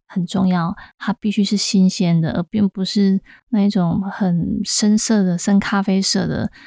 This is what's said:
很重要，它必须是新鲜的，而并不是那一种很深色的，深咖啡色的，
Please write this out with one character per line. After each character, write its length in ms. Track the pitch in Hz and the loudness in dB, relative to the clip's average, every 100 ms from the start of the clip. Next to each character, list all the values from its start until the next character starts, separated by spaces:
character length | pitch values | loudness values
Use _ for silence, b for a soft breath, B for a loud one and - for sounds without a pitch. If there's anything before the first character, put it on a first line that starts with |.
| _ | _
很 180 | - 175 | -6 -4
重 220 | 208 185 | 0 2
要， 260 | 180 170 - B B | 2 -2 -6 B B
它 140 | - | -6
必 180 | 196 214 | -4 -2
须 140 | 202 | 0
是 140 | 202 202 | 0 0
新 320 | - 196 185 | 0 2 2
鲜 300 | - 175 170 | 2 0 2
的， 100 | 160 | 0
而 120 | - | -2
并 240 | 175 214 196 | -4 -2 -2
不 160 | - 185 | -2 -4
是 340 | 208 196 196 - B B | 0 2 2 -2 B B
那 140 | 214 | 0
一 60 | 202 | 2
种 320 | 202 170 - | 2 0 0
很 600 | 190 - 190 175 160 214 | -4 -2 0 0 -2 -4
深 340 | - - 208 214 | -4 0 2 2
色 260 | - 214 | 2 2
的， 140 | 190 175 | 2 0
深 220 | - 196 | 0 0
咖 240 | - 202 | 2 -2
啡 180 | 190 190 | 0 0
色 240 | 190 196 170 | 0 -2 -2
的， 260 | - 208 B | -4 -6 B